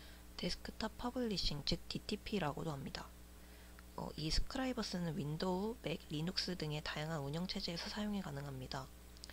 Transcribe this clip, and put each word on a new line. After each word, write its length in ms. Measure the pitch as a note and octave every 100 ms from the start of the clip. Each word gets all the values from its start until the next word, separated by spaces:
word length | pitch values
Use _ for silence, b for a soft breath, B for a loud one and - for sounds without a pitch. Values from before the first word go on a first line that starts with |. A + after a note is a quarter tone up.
| B B B -
데스크탑 640 | F3+ - - - G#3+ -
퍼블리싱, 640 | A#3+ B3+ A#3 F#3 - D3 -
즉 220 | E3+ -
디티피라고도 840 | - - G#3 - G3+ D3+ C#3 E3
합니다. 360 | C#3 C#3+ - - - - - B B B B - -
어, 120 | - -
이 140 | D#3
스크라이버스는 840 | - - C4 C4 B3 G3+ F3+ E3+ D3+
윈도우, 600 | C#3+ D#3 F#3+ F3+ G#3+ B3
맥, 180 | - E3 -
리눅스 460 | D3+ E3+ - - F3+
등의 260 | D#3 D3+
다양한 380 | - - D#3 D#3+
운영체제에서 680 | C#3 D#3 F#3 G3 F#3+ E3+ -
사용이 320 | - G#3 G3+
가능합니다. 680 | F3 C#3 C#3+ C3 B2+ C#3 C3 - - - B